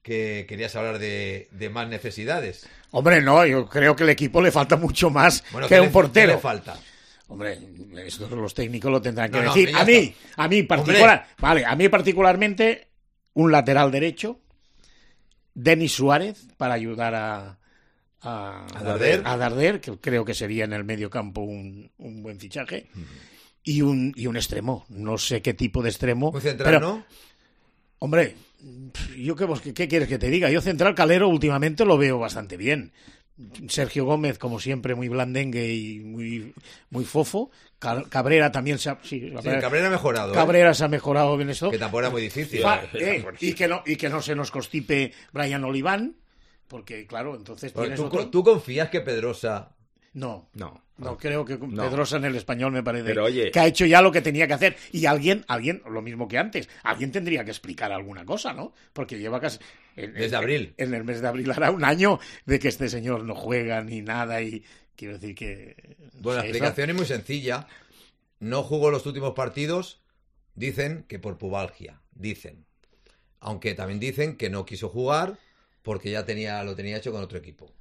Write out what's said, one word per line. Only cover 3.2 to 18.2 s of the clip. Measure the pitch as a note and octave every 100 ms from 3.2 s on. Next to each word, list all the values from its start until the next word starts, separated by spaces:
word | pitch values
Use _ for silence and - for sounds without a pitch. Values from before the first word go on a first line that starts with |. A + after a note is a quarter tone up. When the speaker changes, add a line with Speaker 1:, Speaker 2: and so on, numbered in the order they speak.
Speaker 2:
no, | C3+ D3+ E3+
yo | C3 A#2
creo | D3 C#3+ D3+
que |
al | D#3+
equipo | C#3+ C#3+ E3+
le | F3+
falta | - C#3 D#3
mucho | E3 D3 F3
más | C#3+ E3+ - -
Speaker 1:
Bueno, | A#2 C3+
Speaker 2:
que | F#3
Speaker 1:
¿qué |
Speaker 2:
un | F3+
Speaker 1:
le, |
Speaker 2:
portero. | F#3 D3 G#3+ G#3
Speaker 1:
qué | D3+
le |
falta? | B2+ G#2 - E2 - - _ _ _
Speaker 2:
Hombre, | G2+ G#2 F2 F#2+ E2+ G2+ F2 F2+
esto | F#2 G#2+ A#2+
los | G#2+
técnicos | - A#2 A#2+ C3+
lo | C3
tendrán | B2 A#2 A2+
que | B2+
Speaker 1:
No, | A#2+
no, |
Speaker 2:
decir. | G3 F3
Speaker 1:
que |
ya | D3
Speaker 2:
A | G3
mí, | A#3+
Speaker 1:
está. | C3+ - - -
Speaker 2:
a | D#3+
mí | G3+
Speaker 1:
Hombre. | D#3
Speaker 2:
particular, | D#3+ D3+ G3+ A3+ F3 - -
vale, | C#3 D#3+ A#2+
a | C3
mí | F#3+
particularmente | G3+ F#3 F3+ F#3+ F3+ G#3 F#3+ A3+ - _ _ _ _ _
un | - E3
lateral | D3+ B2+ C#3 C#3+
derecho, | C3+ E3 - - B3 _ _ _ _ - _ _ _ _ _ _
Denis | - B2+ E3 D#3+
Suárez, | - C#3 C#3+ G3 G#3 - _
para | B2+
ayudar | A#2 A2+ A2+ A#2 A2+
a, | G#2+ G#2 G2 F#2+ _ _ _ _ _ _